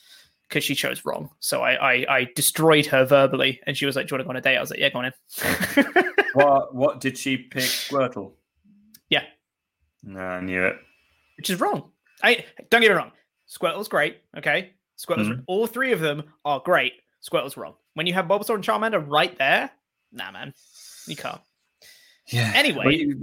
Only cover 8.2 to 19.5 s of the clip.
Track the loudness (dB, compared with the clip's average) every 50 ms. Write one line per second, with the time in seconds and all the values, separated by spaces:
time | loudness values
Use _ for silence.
8.2 | -12 -12 -14 _ _ _ _ _ _ _ _ _ _ _ -20 -20 _ -8 -6 -6
9.2 | -6 -8 _ _ _ _ _ _ _ _ _ _ _ _ _ _ -20 -18 -14 -12
10.2 | -10 -10 -8 -8 -8 -6 -2 -2 -2 -2 -2 -4 -10 _ _ _ _ _ _ _
11.2 | _ _ _ -10 -6 -4 -2 -2 0 -2 -2 -4 -6 _ _ _ _ _ _ _
12.2 | 2 2 2 2 0 -8 -18 -20 -2 _ 2 4 6 4 4 2 0 -4 -10 _
13.2 | _ _ _ _ _ _ -8 -4 -4 -4 -4 -4 -6 -4 -2 0 0 -2 -4 -8
14.2 | _ _ -16 -8 -4 -2 -2 -2 -4 -6 _ _ _ _ _ -14 -8 -4 -2 -2
15.2 | -2 -2 -4 -6 -6 -4 -2 -2 -2 -2 -2 -4 -2 -2 0 0 0 -2 -2 -4
16.2 | -8 -14 _ _ -6 -4 -4 -2 0 2 2 2 2 0 -4 _ _ _ _ _
17.2 | -8 -4 -4 -4 -4 -4 -8 -12 -14 -14 -16 _ _ _ _ -6 -4 -2 -2 -2
18.2 | 0 2 0 0 0 -2 -4 -2 0 -2 -2 0 0 0 0 -2 -2 0 2 2
19.2 | 2 2 0 0 0 2